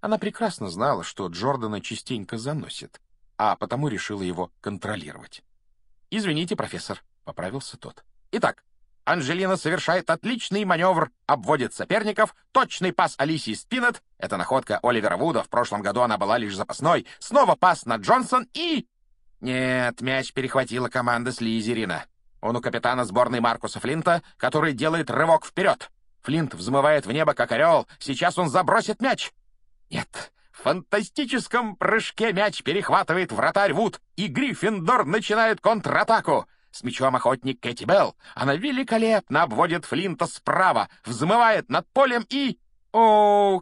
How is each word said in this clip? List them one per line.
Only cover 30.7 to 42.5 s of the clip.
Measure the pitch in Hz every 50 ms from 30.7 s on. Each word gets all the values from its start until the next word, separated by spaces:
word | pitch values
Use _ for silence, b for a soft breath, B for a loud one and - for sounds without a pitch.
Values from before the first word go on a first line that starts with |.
| 156 185 - _ - 208 214 - _ - 294 226 - 254 240 - - 240 240 220 190
прыжке | _ - 196 214 226 - - - - 220 226 190
мяч | 185 208 208 - - -
перехватывает | 127 156 202 190 - 139 185 190 - 160 185 180 -
вратарь | 117 101 123 156 165 196 202 196 139
Вуд, | 170 226 190 - - _ _ _
и | - 196
Гриффиндор | 202 131 233 277 269 175 - - 208 220 196 160 175 254 240 180
начинает | 139 180 226 - - 208 220 226 226 214 -
контратаку. | - 208 226 214 151 139 131 160 208 - 226 208 165 - 147 113 - _ _ _ _ _
С | - - -
мячом | 123 117 - 131 135 127
охотник | 123 - 120 131 131 - 135 120 -
Кэти | - 120 117 - 107
Белл. | 117 180 196 156 98 - B B B B
Она | - 127 139 139
великолепно | 165 214 302 269 254 269 - 233 220 226 226 220 202 - _ 127 151 170
обводит | 156 110 120 170 175 165 170 -
Флинта | - - 147 185 196 165 - 175
справа, | 165 - - _ - - 175 190 180 147 113 98 b b b b
взмывает | 107 117 107 147 170 208 240 240 226 214 175 143 _
над | 127 165 175 _
полем | _ 262 277 262 247 240 214 _
и... | 254 277 277 254